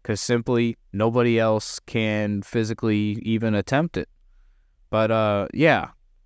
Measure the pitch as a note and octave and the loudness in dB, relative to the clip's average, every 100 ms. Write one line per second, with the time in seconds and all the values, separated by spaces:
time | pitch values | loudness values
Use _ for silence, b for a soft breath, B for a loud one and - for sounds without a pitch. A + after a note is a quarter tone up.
0 | - G#2 - A#2+ A#2 A#2+ A#2 - _ G2 | -6 -6 0 -2 2 0 0 -4 _ -2
1 | A2+ A#2+ A#2+ A2+ A2+ G#2+ - - - A#2 | 0 2 2 4 2 0 -2 -12 -6 -2
2 | A2 G#2+ G#2 G#2 G2+ A#2 A2 A2+ A2+ G#2+ | 0 0 -2 -4 -4 -4 -2 -2 0 0
3 | G#2+ G#2+ - A2 A2+ G#2 - C3+ E3+ - | 0 -4 -2 -2 0 0 0 -2 -2 -4
4 | - _ _ - - _ _ _ _ A2 | -8 _ _ -20 -20 _ _ _ _ 0
5 | A2 A2+ G#2+ G2+ F#2+ - D#3+ A2+ - - | 2 2 2 0 -2 2 4 4 0 -12
6 | _ _ | _ _